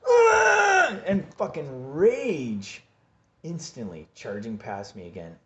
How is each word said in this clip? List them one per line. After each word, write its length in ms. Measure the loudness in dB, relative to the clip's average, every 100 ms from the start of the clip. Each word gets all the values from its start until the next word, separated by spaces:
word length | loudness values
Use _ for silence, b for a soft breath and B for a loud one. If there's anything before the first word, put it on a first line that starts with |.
| 6
Ah! 920 | 6 8 6 4 4 4 4 2 0 -2
and 260 | -2 -2
fucking 580 | -6 -6 -6 -10 -10 -10
rage 880 | 2 2 4 -4 -4 -4 -6 -10 -16 _ _ _ _ _ _
instantly, 680 | -12 -12 -12 -12 -12 -12 -18
charging 440 | -16 -10 -10 -8 -10
past 360 | -10 -10 -12 -16
me 100 | -16
again. 300 | -14 -16 -18